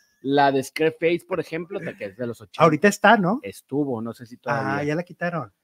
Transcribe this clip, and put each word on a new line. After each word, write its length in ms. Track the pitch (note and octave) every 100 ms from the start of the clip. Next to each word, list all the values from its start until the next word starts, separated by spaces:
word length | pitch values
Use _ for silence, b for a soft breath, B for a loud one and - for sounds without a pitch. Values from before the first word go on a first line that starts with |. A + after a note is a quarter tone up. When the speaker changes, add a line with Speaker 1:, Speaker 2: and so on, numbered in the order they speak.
| _ _
Speaker 1:
La 300 | C3 C#3+ C#3
de 120 | C3+
Scarface, 580 | C3 - D#3 D#3 E3+ F3 -
por 120 | F#3
ejemplo, 400 | D3+ D#3+ F3 G3+
que 260 | E3 G#2+ G#2
es 120 | F#2+
de 80 | A#2+
los 140 | A2+
ochenta. 220 | G#2+ -
Speaker 2:
Ahorita 240 | E3 D3+ G#3
está, 280 | G3+ G3+ A3
¿no? 220 | F3 A#3+
Speaker 1:
Estuvo, 580 | - - - C3+ D3 A#2
no 120 | A#2
sé 120 | A2+ A#2
si 120 | A#2+
todavía. 400 | - C#3 C3+ C#3
Speaker 2:
Ah, 60 |
ya 120 | D3 D3+
la 80 |
quitaron. 500 | F3 E3 F3 E3+ A2 _